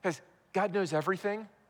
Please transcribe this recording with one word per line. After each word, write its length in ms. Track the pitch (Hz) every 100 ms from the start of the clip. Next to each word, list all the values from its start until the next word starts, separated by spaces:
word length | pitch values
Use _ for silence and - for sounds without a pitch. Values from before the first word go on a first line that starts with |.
Guys, 180 | 190 156 - _ _
God 220 | 190 208
knows 180 | 190 180
everything. 560 | 151 156 190 202 208 214 _